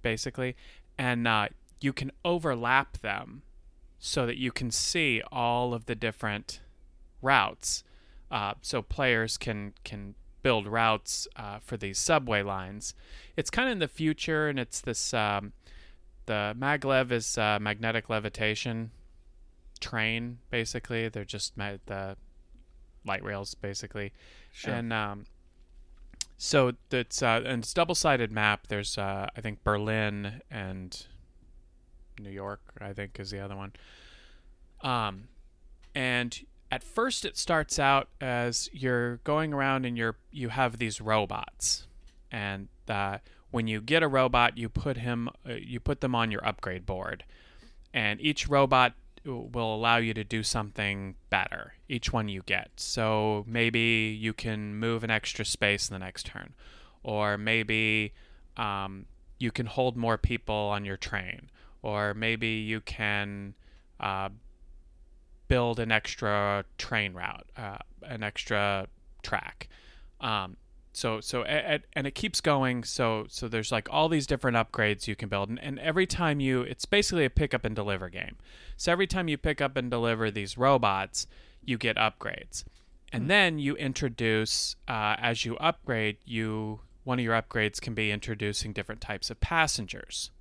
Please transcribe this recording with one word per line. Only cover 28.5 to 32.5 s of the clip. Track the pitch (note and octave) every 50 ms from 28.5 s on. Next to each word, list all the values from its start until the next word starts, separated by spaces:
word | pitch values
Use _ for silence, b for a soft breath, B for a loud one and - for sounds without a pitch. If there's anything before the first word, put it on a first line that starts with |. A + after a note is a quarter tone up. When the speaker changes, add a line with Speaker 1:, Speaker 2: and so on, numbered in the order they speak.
| G#2 - -
Speaker 1:
There's, | - G#2 G2+ G2+ - -
uh, | - G2+ G2 G2 G2 G2 G2+ -
I | -
think, | A2 A2 G#2 - -
Berlin | G#2+ G#2 G#2 G#2 G#2+ A2 A2 G#2+ G#2 G#2 G2+ G2+ G2+ A2 B2 - -
and | - A2 G2 F#2+ F#2+ F#2+ F#2 F2+ - - - - - - - - _ - - - - - - - - - - - - - - - - -
New | G#2 G2+
York, | G2 G2 F#2+ G2+